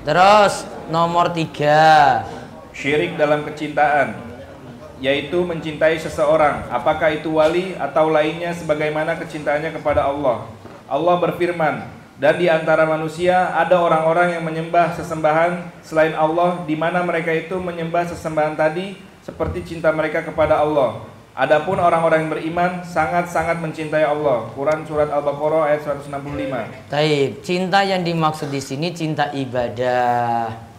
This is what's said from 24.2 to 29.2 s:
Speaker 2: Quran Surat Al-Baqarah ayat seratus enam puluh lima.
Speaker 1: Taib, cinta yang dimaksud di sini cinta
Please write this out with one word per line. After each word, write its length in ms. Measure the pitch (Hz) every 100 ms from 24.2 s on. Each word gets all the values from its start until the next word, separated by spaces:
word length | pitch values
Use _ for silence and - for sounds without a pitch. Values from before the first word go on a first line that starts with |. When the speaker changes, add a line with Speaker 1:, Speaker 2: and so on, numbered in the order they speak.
| 147 123 117
Speaker 2:
Quran 320 | 135 143 156
Surat 240 | 156 151 147
Al-Baqarah 640 | 143 147 139 151 160 151
ayat 80 | 151
seratus 240 | 147 143 147
enam 80 | 143
puluh 200 | 139 143
lima. 240 | 139 131 104 - -
Speaker 1:
Taib, 480 | 143 156 147 135 107
cinta 400 | - 180 185 196
yang 200 | 196 185
dimaksud 480 | 170 170 156 156 147
di 80 | 139
sini 320 | 135 135 170
cinta 400 | 170 160 147